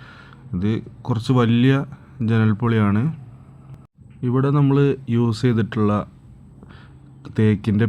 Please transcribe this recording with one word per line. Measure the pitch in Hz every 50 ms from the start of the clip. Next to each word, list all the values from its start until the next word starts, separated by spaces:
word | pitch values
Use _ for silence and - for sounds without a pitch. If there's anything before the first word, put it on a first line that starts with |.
| - - - - - - - - - - -
ഇത് | 87 98 107 113 - - - - - -
കുറച്ച് | 127 120 110 - - 131
വലിയ | 123 120 110 117 120 123 135 135 139 139 - - - - - - - 113 107
ജനൽപ്പൊളിയാണ്. | 113 113 110 110 104 104 120 117 113 110 107 101 101 107 131 160 160 - - - - - - - - - - - - - - - _ _ - - - - -
ഇവിടെ | 123 123 131 135 143 139
നമ്മൾ | 147 139 135 139 143 143 139 - 135 - - 117
യൂസ് | 117 120 117 110 110 131
ചെയ്തിട്ടുള്ള | 123 117 113 104 - - 107 107 104 104 101 - - - - - - - - - - - - - - - - - - - - - - - - - - -
തേക്കിൻ്റെ | - 110 107 104 95 - 110 101 104 117